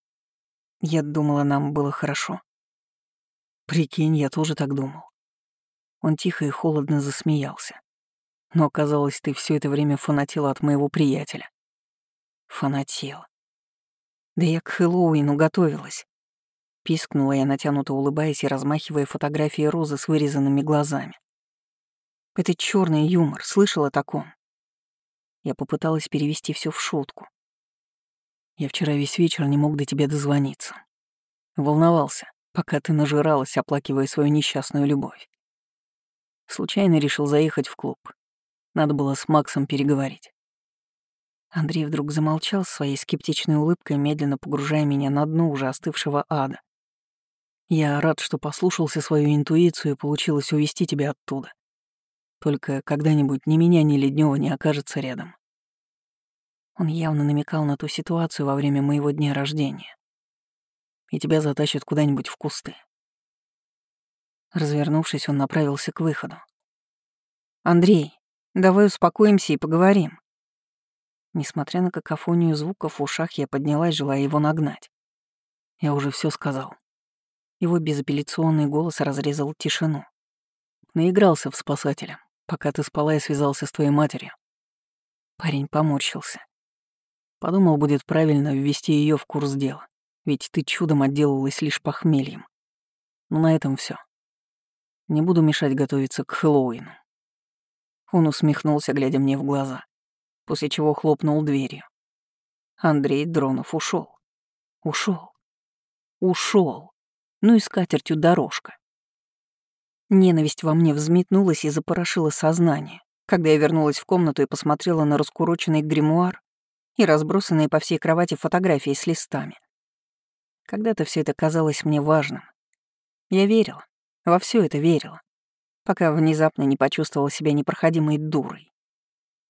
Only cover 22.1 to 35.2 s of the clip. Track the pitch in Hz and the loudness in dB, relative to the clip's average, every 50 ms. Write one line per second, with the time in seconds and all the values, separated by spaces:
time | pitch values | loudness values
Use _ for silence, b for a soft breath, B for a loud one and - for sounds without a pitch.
22.1 | _ _ _ _ _ - 175 - 175 - - - - 202 185 170 156 151 151 156 | _ _ _ _ _ -4 -2 -2 -2 -2 -4 -2 0 0 2 2 2 2 2 2
23.1 | 180 175 165 143 147 - - - - 196 202 202 - 170 147 143 - 147 139 - | 4 2 2 2 0 -6 -8 -2 2 2 2 4 2 -2 -2 0 -2 -4 -4 -4
24.1 | - 151 143 156 - _ _ _ _ _ _ _ _ _ _ _ _ _ _ _ | -8 -10 -10 -12 -20 _ _ _ _ _ _ _ _ _ _ _ _ _ _ _
25.1 | _ _ _ _ _ _ _ 143 127 - 143 - - 151 - 160 160 156 151 - | _ _ _ _ _ _ _ -8 -8 -8 -6 -6 -4 -2 -2 -2 -2 -2 -4 -4
26.1 | - 147 143 147 156 - - - 151 - - 156 156 - - - - 156 135 - | -4 -2 -2 -2 -4 -4 -6 -8 -8 -6 -6 -8 -6 -6 -6 -4 -4 -4 -6 -6
27.1 | - - - - _ _ _ _ _ _ _ _ _ _ _ _ _ _ _ _ | -12 -20 -20 -20 _ _ _ _ _ _ _ _ _ _ _ _ _ _ _ _
28.1 | _ _ _ _ _ _ _ _ _ _ 156 135 - - 175 151 147 143 143 143 | _ _ _ _ _ _ _ _ _ _ -8 -8 -4 -4 -2 -2 0 -2 -2 -4
29.1 | - - 170 165 - - 151 139 143 143 147 151 151 143 143 - - 151 147 139 | 0 0 0 0 2 -2 0 0 2 2 2 0 0 -2 -4 -4 -2 -2 0 0
30.1 | 151 147 143 143 143 143 139 135 - _ - - - - _ _ _ _ _ _ | 0 -4 -2 0 0 0 0 -2 -4 _ -12 -12 -12 -16 _ _ _ _ _ _
31.1 | _ _ _ _ _ _ _ _ _ - 143 147 151 151 165 170 170 165 143 - | _ _ _ _ _ _ _ _ _ -4 0 2 4 4 6 6 4 4 0 -2
32.1 | - - - - _ _ _ _ _ - - - - 147 - - 160 151 147 143 | -4 -10 -12 -14 _ _ _ _ _ -6 -4 -2 -4 -4 -2 0 0 0 0 2
33.1 | 147 147 147 156 156 143 - - - 135 123 - 147 143 - - 135 135 135 135 | 2 0 2 2 2 0 0 -2 -4 -4 -2 -2 -4 -4 -4 -2 -2 -2 -2 -2
34.1 | - - 147 147 147 151 147 - - 139 135 - - 143 143 143 147 139 143 - | 0 0 2 4 4 2 2 0 -4 -6 -6 -4 -2 0 0 2 0 0 -2 -6
35.1 | - - | -10 -18